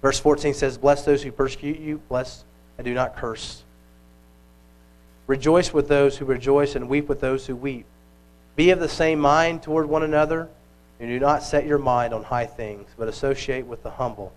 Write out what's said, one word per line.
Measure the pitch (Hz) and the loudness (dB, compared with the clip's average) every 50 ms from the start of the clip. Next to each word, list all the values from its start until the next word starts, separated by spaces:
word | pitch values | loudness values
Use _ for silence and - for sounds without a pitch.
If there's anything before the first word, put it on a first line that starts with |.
Verse | - 139 135 - | 2 2 0 2
fourteen | - 147 147 143 - 147 139 | 2 2 2 4 2 -2 -2
says, | - - 135 127 - | 0 -2 -2 -2 2
"Bless | 123 143 143 143 - | 4 4 4 4 4
those | - 143 139 143 | 2 2 2 2
who | 139 | -6
persecute | 127 - 135 131 127 - - 143 156 160 | -4 -2 -2 -2 -2 -6 -6 -6 -6 -6
you, | 156 151 151 151 - - | -6 -8 -8 -8 -8 -6
bless | 127 123 135 - - - - _ _ _ _ _ _ - | -4 -4 -4 -6 -10 -20 -20 _ _ _ _ _ _ -10
and | 123 | -8
do | 123 123 | -4 -2
not | 123 131 123 127 | -2 -2 -4 -4
curse. | - - 120 113 110 - - - - - _ _ _ _ _ _ _ _ _ _ _ _ _ _ _ _ _ _ _ _ _ _ _ _ _ _ _ _ _ _ _ _ | -8 -8 -8 -8 -8 -12 -14 -14 -18 -20 _ _ _ _ _ _ _ _ _ _ _ _ _ _ _ _ _ _ _ _ _ _ _ _ _ _ _ _ _ _ _ _
Rejoice | - 135 139 139 151 160 175 175 - - | -2 -2 2 4 4 4 4 4 4 2
with | 156 135 - | 0 2 4
those | 147 143 143 139 135 | 4 4 4 4 2
who | - 143 | 0 -2
rejoice | 131 135 120 117 135 139 143 143 139 143 | -2 -2 -2 2 4 4 4 4 2 -2
and | 135 123 123 | -4 -4 0
weep | 135 147 147 | -2 -2 0
with | 147 143 139 | -2 -4 -2
those | - 131 135 135 131 | -2 -2 -2 -4 -4
who | - 131 | -8 -10
weep. | 120 127 139 131 120 107 - - _ _ _ _ _ _ _ _ _ _ _ _ | -8 -6 -8 -8 -8 -12 -18 -20 _ _ _ _ _ _ _ _ _ _ _ _
Be | - 160 175 | 4 6 6
of | 185 180 | 6 4
the | 170 151 | 2 -4
same | - - 165 160 160 151 | 0 0 2 2 2 4
mind | 147 143 147 156 165 165 170 160 - | 4 4 4 6 4 2 0 -4 -6
toward | - 151 160 156 | -2 -2 0 0
one | 147 151 156 156 | 0 0 0 0
another, | 156 151 151 151 151 160 160 165 160 - - _ _ _ _ _ _ _ _ | 2 2 2 2 2 0 -4 -6 -8 -14 -20 _ _ _ _ _ _ _ _
and | 120 117 | -10 -6
do | 120 127 | -4 0
not | 135 143 151 147 - | 2 2 2 2 0
set | - - 147 143 | -2 -2 -2 0
your | 151 147 143 | 2 0 0
mind | 139 131 123 123 120 117 117 | 2 2 2 2 0 -2 -4
on | 110 107 | -6 -6
high | - 127 123 120 | -4 -4 -4 -4
things, | 113 - - 117 107 104 101 101 - - | -4 -8 -10 -10 -10 -10 -12 -16 -20 -10
but | - 113 113 | -8 -8 -8
associate | 110 - - 139 135 135 - - 131 127 127 | -6 -4 -2 -2 -2 -2 -4 -6 -6 -6 -6
with | 120 117 - - | -10 -14 -14 -12
the | 117 | -14
humble. | - - 131 120 110 104 101 92 - | -8 -6 -6 -6 -6 -8 -14 -16 -16